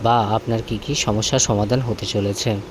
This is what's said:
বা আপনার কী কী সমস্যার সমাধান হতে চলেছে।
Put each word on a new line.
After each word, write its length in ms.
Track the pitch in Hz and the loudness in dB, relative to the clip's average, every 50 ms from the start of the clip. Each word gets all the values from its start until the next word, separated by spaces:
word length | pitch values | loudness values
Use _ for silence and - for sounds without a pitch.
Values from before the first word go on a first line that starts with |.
| 107 | 4
বা 160 | 113 120 120 | 4 4 4
আপনার 400 | 110 101 107 113 - - 113 113 - | 4 2 0 0 0 0 -2 -2 -2
কী 100 | - 113 104 - | -4 -6 -6 -4
কী 80 | - 143 | -4 -4
সমস্যার 440 | - - - 104 107 110 - - 131 | -2 0 0 0 0 0 0 2 2
সমাধান 420 | - - 113 101 104 104 123 131 | 2 2 2 0 2 2 2 0
হতে 240 | 127 120 107 - - | 0 -2 -4 -4 -4
চলেছে। 500 | - - 104 101 101 101 - - 120 107 101 104 - | -4 -2 0 0 0 -2 -2 -2 -2 -2 -2 -6 -10